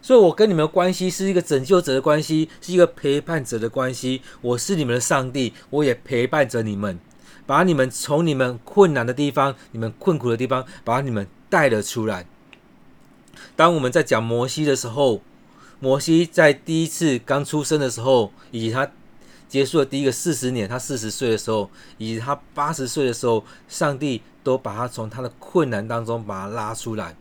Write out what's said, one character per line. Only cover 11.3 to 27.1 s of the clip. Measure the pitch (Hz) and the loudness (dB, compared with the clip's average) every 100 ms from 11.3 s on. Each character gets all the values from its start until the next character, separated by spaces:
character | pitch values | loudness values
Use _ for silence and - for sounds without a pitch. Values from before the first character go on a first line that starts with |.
| - - | -14 -2
带 | 185 143 | 2 4
了 | 110 | 2
出 | 101 - 110 | -2 -4 -4
来。 | 95 87 - - - _ _ - - - _ - - - - | -4 -10 -20 -20 -20 _ _ -20 -20 -20 _ -20 -20 -20 2
当 | 165 165 | 4 4
我 | |
们 | 127 | 2
在 | 143 | 0
讲 | 135 117 | 2 0
摩 | 117 117 127 | 0 -2 -2
西 | 151 151 | -2 0
的 | 135 | 0
时 | 120 | -2
候， | 120 139 104 - - _ - - - | 0 2 0 -6 -20 _ -20 -20 -6
摩 | 131 135 | 0 0
西 | 170 165 170 | 4 2 2
在 | - 156 | 4 6
第 | 143 - 160 | 4 -2 -2
一 | 160 | -2
次 | - 165 123 | 0 0 0
刚 | - 139 143 | 0 -2 -2
出 | 151 | -4
生 | 143 156 | -2 -2
的 | 135 | -2
时 | 113 | -2
候， | 123 131 104 - - | 2 4 2 -6 -14
以 | 117 | -6
及 | 117 | -4
他 | 120 143 - - - - - - | -2 -4 -8 -20 -20 -20 -20 -6
结 | 135 | -2
束 | 135 165 | 2 2
了 | 135 | 0
第 | 139 | 0
一 | 139 | -2
个 | |
四 | 117 175 | -2 -2
十 | 147 127 | -2 -2
年， | 127 98 | -4 -4
他 | 123 | -6
四 | - 135 | -6 -6
十 | 110 | -6
岁 | 101 127 | -4 -2
的 | 110 | -2
时 | - | -2
候， | 110 98 - - - | -4 -4 -10 -20 -12
以 | 110 113 | -8 -6
及 | |
他 | 120 143 - - | -6 -8 -8 -6
八 | 147 | -4
十 | 165 127 | -4 -6
岁 | 156 131 | -2 -2
的 | |
时 | 117 123 | -2 0
候， | 110 - - _ | 0 -2 -20 _
上 | - 160 135 | -4 -4 -2
帝 | 147 117 - _ | -4 -6 -10 _
都 | - 127 | -2 -2
把 | 110 104 | -2 -8
他 | 123 | -8
从 | - 110 | -8 -10
他 | 113 | -10
的 | 123 - | -12 -12
困 | - 180 147 | -2 0 0
难 | 107 110 | -2 -4
当 | 117 | -6
中 | 113 117 | -4 -6
把 | 104 98 98 | -6 -10 -8
他 | |
拉 | 113 107 | -8 -8
出 | 113 120 107 | -8 -8 -8
来 | 85 | -8